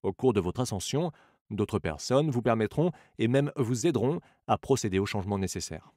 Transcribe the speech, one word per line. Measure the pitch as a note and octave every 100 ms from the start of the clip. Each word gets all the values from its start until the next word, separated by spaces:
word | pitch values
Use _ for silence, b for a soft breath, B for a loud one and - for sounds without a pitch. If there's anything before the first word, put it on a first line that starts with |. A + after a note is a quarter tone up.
Au | G2
cours | F#2 C3
de | G2+
votre | F2 G#2
ascension, | B2+ G2+ - C#3 F3 b b b _
d'autres | G2+ G#2 G#2
personnes | - D2+ - B2+ D#3+
vous | A#2+
permettront | A#2 A2+ G#2+ - F3 B B -
et | A2+
même | C3+ C#3+ -
vous | A#2 A#2+ E3+
aideront | B2+ A#2+ F3 b b -
à | A2
procéder | - C3+ A2 F#2
aux | G2+
changements | G#2+ F#2+ G2+
nécessaires. | F#2+ - - D#2+ -